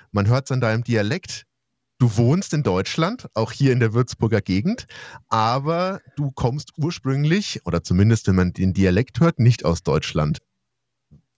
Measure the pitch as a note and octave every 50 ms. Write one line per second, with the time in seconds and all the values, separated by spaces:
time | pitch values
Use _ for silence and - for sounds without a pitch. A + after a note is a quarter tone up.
0 | _ _ - G2+ G2+ G#2 A#2+ C3+ C#3+ - C3+ B2+ B2 A2+ A2 A2+ A2+ - A#2 A2
1 | G2+ G#2 C#3 F#3+ - - - - - _ _ _ _ _ _ _ _ _ _ -
2 | C3 A#2+ G2+ G#2 A#2 A#2+ D3+ F#3 G3+ - - D3+ - G#2 F2+ F#2 G2+ - - -
3 | D#3+ F#3+ A#3+ B3+ - - - A2 A2+ - - - C#3 C3+ B2 B2 A#2+ A2+ G#2 A#2+
4 | B2+ - - - - A2+ A2+ G#2 - - F#2 F#2+ A2+ F3+ A#3+ - - - - -
5 | - - - - _ - A2+ A2+ A2 A2+ A#2+ C#3 C#3 D3+ E3 E3+ F#3 F#3 G3 G3
6 | - _ - - D3 C3+ B2+ - - A#2+ A#2+ D3+ - - - - C#3+ E3 E3+ -
7 | - C3 C3+ C#3 D3 D3+ E3+ G#3 G3+ - - - - - - E2+ - - F2+ F2+
8 | G2+ A2 A2+ A2 - - F#2 F#2 F#2 F2+ - - F#2 F#2+ E2+ F2+ F#2+ F2+ F2+ G#2
9 | - - - A#2 E3 E3+ E3 - A2+ A#2+ A2+ - - - E2 D#2 - - C#2+ D2+
10 | - - - E2 D#2 D2+ D#2 - _ _ _ _ _ _ _ _ _ _ _ _
11 | _ _ _ - _ _ _